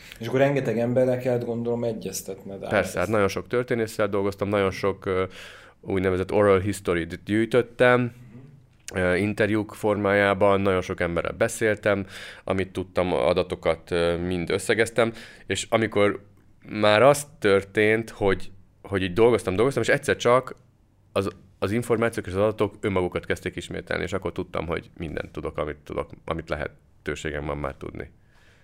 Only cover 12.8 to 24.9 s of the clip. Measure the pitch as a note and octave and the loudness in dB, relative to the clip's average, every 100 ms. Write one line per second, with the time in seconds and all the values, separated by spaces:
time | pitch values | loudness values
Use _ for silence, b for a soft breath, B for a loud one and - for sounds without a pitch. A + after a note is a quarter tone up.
12.8 | F#2 F#2+ F2+ D#2+ C2+ F2+ F2 E2+ E2+ D#2+ | -6 -2 0 2 2 2 0 -2 -2 -2
13.8 | - F2 E2+ E2+ F2 F2+ E2 F2+ - G#2+ | -2 0 0 0 -2 -4 -2 -2 0 0
14.8 | A2 - A2+ A2+ B B B G2 - A2+ | 0 2 0 -2 B B B -6 0 0
15.8 | A2 G#2+ G2+ - - - - _ - G#2+ | 2 2 2 2 -10 -20 -20 _ -10 0
16.8 | G#2 G#2 B2+ C#3+ - - G#2 G2 F#2+ - | 4 8 6 6 0 -2 2 4 2 2
17.8 | G#2+ A2 A2+ - G2+ F#2 - - - _ | 2 2 -2 -2 0 2 -2 -10 -20 _
18.8 | - G2 F#2 F2 A2+ A2 - F#2 B2+ C3 | -4 -2 0 4 4 4 0 0 2 2
19.8 | A2+ C#3 - F#2+ B2 B2 C3 - _ _ | 0 0 0 0 4 2 0 -14 _ _
20.8 | _ _ _ G2+ G2 - - - G2 A2 | _ _ _ -4 -2 -6 -18 -6 -4 -2
21.8 | A#2+ A2+ A#2 A2 F2+ F#2 G#2+ G2+ G#2 - | -2 0 0 -2 -6 0 0 0 -2 -2
22.8 | G#2+ F#2 F2+ - - F#2 F#2 - - F2 | -2 0 -2 -4 -6 -6 -6 -8 -10 -10
23.8 | F2 E2+ F2 F#2+ F2+ - - - E2 E2 | -6 -4 -4 -4 -6 -6 -6 -6 -4 -6
24.8 | - | -8